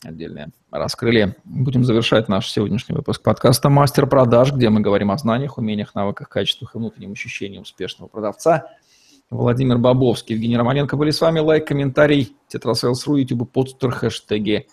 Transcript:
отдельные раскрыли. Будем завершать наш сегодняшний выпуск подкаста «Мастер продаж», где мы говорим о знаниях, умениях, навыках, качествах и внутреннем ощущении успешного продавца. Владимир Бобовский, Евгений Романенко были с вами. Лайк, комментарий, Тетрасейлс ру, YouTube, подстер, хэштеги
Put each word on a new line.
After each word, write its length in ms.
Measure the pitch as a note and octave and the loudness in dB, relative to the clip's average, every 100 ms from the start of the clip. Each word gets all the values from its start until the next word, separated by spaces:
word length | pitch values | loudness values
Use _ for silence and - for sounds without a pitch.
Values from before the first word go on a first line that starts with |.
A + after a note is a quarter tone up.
отдельные 460 | - E2 E2 D#2+ D2 - _ | -18 -14 -14 -14 -16 -18 _
раскрыли. 640 | - D#2 - A#2 A#2 G2+ - | -8 -6 -4 0 2 2 -2
Будем 400 | - - C3 B2+ | -10 -4 -2 0
завершать 440 | B2+ A2+ A#2 A#2 A2+ | 2 2 2 2 2
наш 220 | G2 - | -2 -2
сегодняшний 460 | - G#2 G#2+ - - | -4 -2 -2 -4 -6
выпуск 260 | - G#2 | -6 -4
подкаста 460 | - A2 - C3+ D3 | -2 2 2 4 4
«Мастер 380 | C#3 C#3+ - C#3 | 4 4 2 2
продаж», 460 | C#3 B2 A#2+ C3 | 4 4 6 4
где 160 | C#3 A#2 | 4 2
мы 120 | G#2+ | 2
говорим 320 | G2 G2+ G2+ | 2 2 0
о 60 | G2 | -2
знаниях, 400 | A2+ A#2 C#3 - | 0 -2 -4 -6
умениях, 360 | A2 G#2 G#2 | -4 -4 -6
навыках, 340 | - G2+ G2 - | -6 -6 -6 -8
качествах 460 | - G2 - A#2+ | -6 -4 -6 -8
и 40 | - | -10
внутреннем 340 | A2+ - G2 | -10 -10 -16
ощущении 460 | G#2 - - G#2 F#2+ | -14 -12 -12 -12 -14
успешного 500 | - - F#2 - F2+ | -18 -10 -10 -10 -16
продавца. 640 | G#2+ G#2 G2 D#3+ E3 - - _ _ _ _ - | -8 -6 -2 2 2 0 -20 _ _ _ _ -12
Владимир 480 | A#2 B2 A#2+ C3 A#2+ | -2 0 2 2 2
Бобовский, 560 | B2 C3 C3 G#2+ - | 4 4 4 0 -2
Евгений 220 | A2+ A2+ A#2+ | -4 0 0
Романенко 400 | A#2 C#3 C#3+ C3+ | 2 0 -2 0
были 140 | D3+ | 0
с 100 | D3+ | 0
вами. 180 | E3 E3 | 0 2
Лайк, 280 | D3+ D#3 D#3 | 2 2 2
комментарий, 680 | C#3+ C#3 C3 D3 D3 C3 _ - | -2 0 2 4 4 0 _ -14
Тетрасейлс 580 | - B2 A2+ A#2+ B2 - | -8 -4 0 0 -2 0
ру, 100 | D3 | 0
YouTube, 340 | C3 B2 A#2+ | 0 -2 -4
подстер, 400 | - B2+ - B2+ | -2 -4 -2 -4
хэштеги 760 | A#2+ A#2 - - G#2+ G#2 G#2 - | -2 -4 -4 -4 -4 0 -2 -4